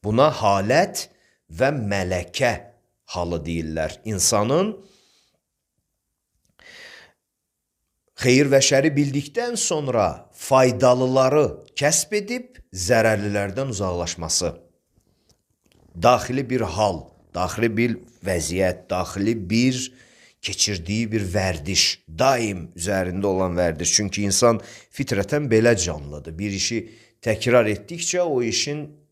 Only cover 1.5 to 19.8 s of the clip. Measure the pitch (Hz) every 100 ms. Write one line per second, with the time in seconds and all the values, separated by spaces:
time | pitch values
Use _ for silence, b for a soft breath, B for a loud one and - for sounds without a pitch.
1.5 | 80 131 147 107 101 90 92 85 - 123
2.5 | 110 - _ _ _ _ 92 87 85 76
3.5 | 82 78 80 80 - 110 98 - 107 107
4.5 | 151 208 208 b b b b b b _
5.5 | _ _ _ _ _ _ _ _ _ _
6.5 | _ B B B B B B _ _ _
7.5 | _ _ _ _ _ _ - 127 127 143
8.5 | 135 - 135 156 143 143 139 143 233 240
9.5 | 240 - 156 139 117 90 82 - - -
10.5 | 131 127 107 127 123 127 131 131 147 123
11.5 | - - - 143 - - 208 202 247 247
12.5 | - - 92 90 117 110 107 104 101 101
13.5 | 98 135 101 95 87 85 - 82 - 85
14.5 | - _ _ _ _ _ _ _ _ _
15.5 | _ _ _ _ 85 117 123 - 131 123
16.5 | 123 101 85 107 82 - _ _ 85 90
17.5 | - 117 104 120 117 - _ 95 87 76
18.5 | 90 92 87 - 92 87 98 101 113 90
19.5 | 113 127 127